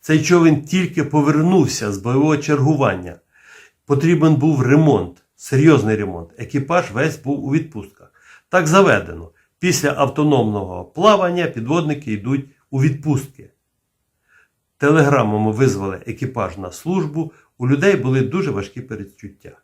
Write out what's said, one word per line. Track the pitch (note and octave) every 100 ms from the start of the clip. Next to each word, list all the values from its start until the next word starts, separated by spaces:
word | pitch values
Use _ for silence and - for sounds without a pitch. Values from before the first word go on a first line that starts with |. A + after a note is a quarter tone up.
Цей | - D#3
човен | - F3+ E3 D3+
тільки | - F#3 F3+ -
повернувся | C#3 D3+ D3 D3 D#3+ F#3+ - - G#2
з | G2
бойового | G#2+ C3 D3+ D3
чергування. | C#3+ D3 C3 D3+ B2+ F#2 F2+ E2 _ _ _ - _ _ _
Потрібен | C#3 D#3+ E3 D#3+
був | C#3+ D3 C#3+
ремонт, | A#2+ D3 D#3 A2 F2+ - _ _
серйозний | - C3+ D#3 C#3 G#2 G#2+
ремонт. | G2+ E2+ E2+ -
Екіпаж | B2 C#3+ C3 F3 F3
весь | G2+ D#3 D#3
був | C#3 C#3+
у | C3
відпустках. | D3 - A2 G2+ _ - _ _ - _
Так | F3+ D#3
заведено. | F#3 F#3+ G#2+ E2+ E2 E2 _ _ _
Після | F3 - D3 C#3
автономного | C#3 C3+ D3+ C#3 A2 G#2 F#2 F2+
плавання | - - G3+ G#3 F3+ F3 D#3+
підводники | B2 A2+ E3 D3+ C#3+ -
йдуть | G#2+ G#2 C#3 C3+ _ _
у | C3+
відпустки. | D3 C3+ D#3 C3+ - _ - _ _ _ _ _ _ _ _ _ _ _ _ _
Телеграмами | C#3+ D#3 C#3 C#3 G#2+ G#2+ G#2+
визвали | G#2+ C3 G2 G2 F#2 -
екіпаж | G#2+ B2+ A#2+ F#2 F2
на | F#2
службу. | - D#3+ F#3 D#3 D3 D#3 _ _ _
У | B2
людей | C#3 F#3+ G3
були | C3 C3
дуже | B2+ F3+ D3
важкі | G2+ G2 -
передчуття. | - G#2+ G2 _ G2+ _ - _